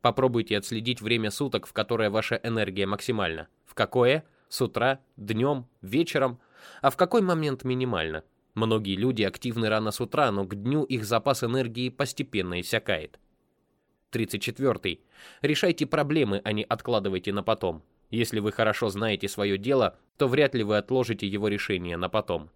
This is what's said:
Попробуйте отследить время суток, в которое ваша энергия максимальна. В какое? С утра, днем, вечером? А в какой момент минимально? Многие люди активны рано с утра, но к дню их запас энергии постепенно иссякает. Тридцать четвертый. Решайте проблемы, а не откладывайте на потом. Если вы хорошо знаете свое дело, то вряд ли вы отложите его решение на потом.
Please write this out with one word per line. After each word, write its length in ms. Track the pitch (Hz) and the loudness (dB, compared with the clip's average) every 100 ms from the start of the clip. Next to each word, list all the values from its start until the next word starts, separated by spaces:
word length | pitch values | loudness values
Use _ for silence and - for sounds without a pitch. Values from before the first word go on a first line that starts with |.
Попробуйте 560 | 120 117 131 120 110 104 | 2 4 2 2 0 -2
отследить 440 | - 113 117 120 | -2 -6 -4 -4
время 280 | 107 117 107 | -2 0 -2
суток, 380 | - 139 107 - | -4 -4 -4 -6
в 60 | |
которое 360 | - 107 113 107 | -6 -2 0 2
ваша 300 | 107 110 117 | 0 -2 -4
энергия 420 | 120 113 104 95 98 | -2 -2 -2 -2 -2
максимальна. 640 | 101 - 113 90 80 80 _ _ | -2 -2 -2 -2 -4 -10 _ _
В 80 | - | -2
какое? 480 | 107 127 120 151 - _ _ | 0 4 4 4 -2 _ _
С 140 | - | -4
утра, 380 | 123 - 123 135 _ - | -2 2 0 0 _ -16
днем, 500 | 101 110 131 143 123 _ | -6 0 0 0 -6 _
вечером? 580 | 95 123 170 151 131 120 _ - - - | -4 -2 0 2 0 -2 _ -20 -20 0
А 100 | 139 | 0
в 60 | - | 4
какой 240 | 180 240 | 4 4
момент 420 | 190 165 151 127 | 4 2 0 -2
минимально? 600 | 127 127 127 98 80 78 - _ _ | -2 -2 0 0 -2 -4 -10 _ _
Многие 420 | - 113 110 98 95 | -2 2 2 2 0
люди 280 | 123 120 | 0 2
активны 460 | 98 - 127 113 110 | 0 0 -6 -2 0
рано 200 | 107 107 | 2 0
с 100 | - | -4
утра, 320 | 120 - 135 | -4 2 2
но 140 | 98 95 | 2 -2
к 80 | |
дню 300 | 101 110 151 | -4 -2 -2
их 200 | 139 127 | 0 -4
запас 400 | 104 113 123 131 | 0 0 2 0
энергии 460 | 120 127 120 113 127 | 0 0 -2 -4 -6
постепенно 720 | 123 139 - 131 101 90 87 | -2 -4 -4 -4 -2 -2 -4
иссякает. 580 | 87 113 - 87 78 - _ _ _ _ _ _ _ _ _ | -2 -2 0 -4 -4 -18 _ _ _ _ _ _ _ _ _
Тридцать 320 | 113 107 104 | -4 -4 -4
четвертый. 580 | - 117 135 101 98 82 _ - - - | -6 -2 -2 0 -4 -6 _ -20 -20 -4
Решайте 460 | 147 151 185 165 147 | -2 2 2 0 0
проблемы, 540 | 156 143 156 117 98 | 0 2 2 2 0
а 80 | 107 | 0
не 120 | 107 | -2
откладывайте 680 | 107 110 - 113 98 92 95 | -2 -4 0 0 0 -2 -2
на 80 | 101 | -2
потом. 420 | 98 110 95 82 _ _ _ | 0 0 0 -4 _ _ _
Если 280 | 113 113 110 | -2 -2 0
вы 120 | 104 | -2
хорошо 380 | 101 110 104 113 | 2 0 2 -2
знаете 380 | 98 113 98 98 | -2 -2 -2 -4
свое 300 | - 101 98 | -2 0 0
дело, 400 | 107 139 101 - _ _ | 2 2 2 0 _ _
то 100 | 135 | 2
вряд 260 | 131 143 | 4 4
ли 100 | 131 | 2
вы 140 | 104 104 | 2 2
отложите 500 | 104 127 117 110 101 | 2 0 0 -2 -2
его 200 | 101 104 | 0 0
решение 500 | 101 - 95 87 85 | 0 0 -2 -2 -4
на 100 | 90 | 0
потом. 440 | 107 - 85 78 | -2 -2 -4 -4